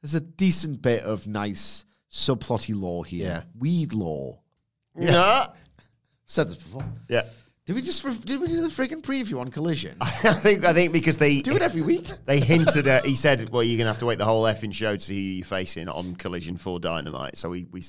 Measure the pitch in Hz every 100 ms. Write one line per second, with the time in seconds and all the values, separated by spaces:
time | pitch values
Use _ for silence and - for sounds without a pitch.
0 | 147 160 165 - 190 165 160 135 127 117
1 | 104 107 95 107 104 92 - - - _
2 | _ - - 120 - 113 - 104 92 87
3 | 85 87 95 85 76 110 139 175 151 107
4 | 85 76 67 - _ _ _ _ _ -
5 | 175 170 190 254 - - _ _ _ _
6 | _ _ _ - 147 - - 120 113 113
7 | - 117 - - _ _ - 214 262 -
8 | 277 226 214 269 339 330 330 - 262 320
9 | 269 269 220 135 127 151 165 156 92 -
10 | - - 196 180 214 202 175 165 175 160
11 | 160 - 147 139 190 - 339 165 156 170
12 | - - - 143 123 165 156 147 135 135
13 | 143 131 151 131 110 120 117 117 113 110
14 | 120 101 104 110 110 104 107 98 107 101
15 | - 98 95 92 90 95 92 85 82 71
16 | 90 87 98 90 82 92 95 87 85 80
17 | 73 67 67 - 85 87 87 90